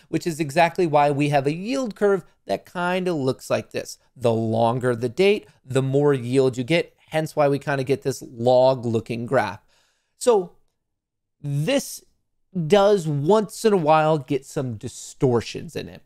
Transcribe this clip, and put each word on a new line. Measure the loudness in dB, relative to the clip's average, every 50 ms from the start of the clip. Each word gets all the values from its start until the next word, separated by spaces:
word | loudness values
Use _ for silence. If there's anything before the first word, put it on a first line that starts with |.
| _ _
which | -6 -4 -4 -4
is | -4 -4
exactly | -6 -4 2 2 2 2 2 0 -2
why | 2 2 2 2 2
we | 2 0 0 2
have | 2 0 0 0
a | -4
yield | -4 -6 -6 -4 -4 -4 -6 -4
curve | -2 0 2 2 0 -2 -8 _ _ _
that | -6 -6 -6 -6 -12
kinda | _ -6 -4 -2 -2 -2 -2 -2
looks | -2 -2 -2 -2 -2 -4 -4 -4
like | -4 -4 -4 -6
this. | -10 -10 -10 -10 -16 -20 _ _ _
The | -4 -2 0
longer | 0 0 0 -2 0 0 0 0 0 0 0 -2 -2
the | 0 -4 -6
date, | -2 2 2 2 2 0 -2 _ _ _ _
the | -4 -2 -2
more | -2 0 0 2 4 4 2
yield | 2 -2 0 2 2 2 2 0
you | -2 -4
get, | 0 0 0 0 -4 _ _ _ _
hence | -4 -4 -4 -4 -2
why | 0 2 2
we | 2 0
kinda | -2 -4 -4 -4 -2
get | -2 -2 -2 -2
this | -6 -6 -6
log-looking | -10 -16 -10 -2 2 4 4 6 4 4 2 0 -2 -2 -2 -2 -2 -4 -8 -8 -6
graph. | 0 0 0 0 0 -6 -12 _ _ _ _ _ _ _ _ _ _ _ _
So | 0 2 2 2 0 -2 -10 _ _ _ _ _ _ _ _ _ _ _ _ _ _ _ _ _
this | -6 -4 -2 -4 -2 0 0 -2 -2 -4 -12 -18 -20 _ _ _ _ _ _ _ _ _ _ -6 0 4
does | 4 6 6 6 4 2 2 -2
once | -2 -2 2 2 2 2 2 -2 -6 -2 0
in | 2
a | 2 4
while | 4 4 4 4 4 2 2 0
get | 0 -2 -4 -4 -4
some | -6 -8 -6 -6 -6 -8
distortions | -10 -12 -14 -14 -14 -18 -18 -6 0 0 2 2 2 0 -2 -10 -12 -14 -10 -10
in | -10 -10 -10
it. | -14 -18 -20